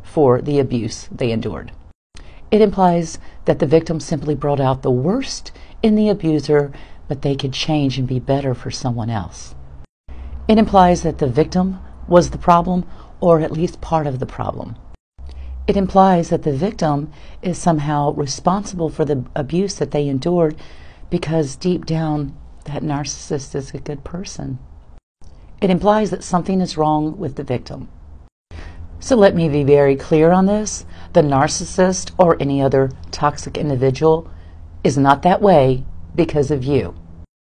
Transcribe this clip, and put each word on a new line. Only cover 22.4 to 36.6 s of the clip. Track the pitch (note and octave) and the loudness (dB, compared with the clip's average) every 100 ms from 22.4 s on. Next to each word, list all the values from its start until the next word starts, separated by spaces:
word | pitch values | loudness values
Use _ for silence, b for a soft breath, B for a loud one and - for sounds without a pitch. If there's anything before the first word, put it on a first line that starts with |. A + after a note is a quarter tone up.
| - - | -18 -18
that | - C#3+ | -12 -8
narcissist | D#3 C#3 C#3 - - D3+ C3+ C#3+ | -4 -4 -6 -10 -8 -8 -6 -10
is | C3 | -8
a | C#3 | -10
good | C3+ C#3+ | -10 -12
person. | - E3+ G3 - C#3 C3 - - - - _ _ - b b b | -10 -12 -12 -10 -10 -10 -14 -20 -20 -20 _ _ -20 b b b
It | G3 | 0
implies | F3+ G3+ G#3+ G#3 | 2 4 2 2
that | D#3 | -4
something | - F3 E3 F#3+ | -2 -2 0 -2
is | F3+ - | -2 0
wrong | D#3 D3+ D#3 F#3+ | 0 0 -2 -4
with | D#3+ | -8
the | C3+ | -8
victim. | C3 A#2+ - C#3 - - - - - _ - B B B B - | -6 -6 -6 -14 -14 -16 -20 -20 -20 _ -20 B B B B -8
So | - | 0
let | B3+ G3 E3+ | 6 6 4
me | E3 | 0
be | D3 | 2
very | C#3 C#3+ C#3 | 4 6 6
clear | C3+ - D#3+ D#3+ | 2 2 4 6
on | F3+ F#3+ | 6 4
this. | G#3 G#3+ - - B B | 2 -2 -8 -12 B B
The | F3 | 2
narcissist | D3+ C3+ C#3 - F3 - F#3 F#3 - - | 4 4 2 -2 -4 0 2 0 -2 2
or | F3 E3 | 4 4
any | C#3 C#3 | 0 2
other | C3+ C3+ C3+ - - | 2 2 2 -2 -12
toxic | - D3 D3 C#3+ - | -2 -2 -2 -8 -6
individual | D3 B2+ C3+ C3 D#3+ D#3+ E3 B B B B - | -2 0 0 2 2 2 -2 B B B B -4
is | F#3 C#3 | 0 4
not | C#3 C#3+ | 4 4
that | F3+ G3 | 4 4
way | G3+ D#3+ C3 C3 - - - | 6 6 6 2 -4 -10 -6
because | - D#3 D3+ C3+ | -2 0 2 0
of | C#3+ | 0